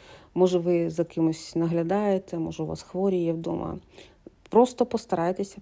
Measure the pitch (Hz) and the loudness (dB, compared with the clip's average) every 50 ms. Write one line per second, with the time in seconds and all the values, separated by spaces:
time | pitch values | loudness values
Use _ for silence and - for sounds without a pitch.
0 | - - - - - - - 170 185 180 180 175 170 175 175 170 170 165 160 170 | -20 -20 -20 -20 -16 -4 2 2 4 4 4 2 2 2 2 2 0 0 -2 -2
1 | 170 170 - 170 165 160 160 - - - - 165 165 165 170 170 170 170 190 208 | -4 -2 0 0 2 2 0 -2 -6 -6 -2 -2 0 0 0 0 0 0 0 0
2 | 208 202 196 185 190 - - 170 160 165 165 - 160 156 160 165 - - - 180 | 2 2 0 0 -2 -4 -6 -6 -6 -6 -6 -6 -6 -6 -6 -8 -10 -8 -4 -2
3 | 190 202 185 180 170 165 165 165 165 170 - - - 160 - 190 - - - - | 0 0 2 0 0 0 -2 -2 -4 -6 -6 -4 -6 -8 -8 -10 -14 -18 -20 -20
4 | - - _ _ - - _ _ - - - 220 247 247 - - 240 247 - 220 | -20 -20 _ _ -20 -20 _ _ -6 2 4 4 4 4 4 0 -2 0 -2 -6
5 | - - 185 170 165 175 185 190 196 196 - - | -4 -4 -2 -2 0 0 -2 -2 -6 -8 -10 -8